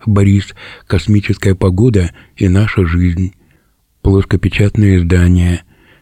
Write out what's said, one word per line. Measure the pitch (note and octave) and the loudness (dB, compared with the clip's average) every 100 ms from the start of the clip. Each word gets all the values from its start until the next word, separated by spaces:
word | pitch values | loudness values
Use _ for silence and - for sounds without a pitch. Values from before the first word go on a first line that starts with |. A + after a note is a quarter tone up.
Борис. | - G2+ G2+ G2 - - - - - | -2 0 2 0 -2 -12 -20 -20 -6
«Космическая | F#2 - G#2 - G2+ G2+ | -4 0 0 -2 -2 -2
погода | F#2 G2 F#2 B2+ G2+ F2 - - - | 0 0 2 2 0 -2 -6 -18 -4
и | G2 | 0
наша | F#2 G#2+ - | 0 0 -2
жизнь». | F2 F2 F2+ E2+ F#2 - _ _ _ _ _ _ | -2 0 0 -2 -6 -10 _ _ _ _ _ _
Плоскопечатное | - G2 - F#2+ G2 - G#2 - G#2 F#2 | 0 0 0 -2 -2 -2 -2 0 2 2
издание. | E2+ F2+ F2+ F2+ F2 F2 - _ _ _ | 2 2 2 2 0 -2 -8 _ _ _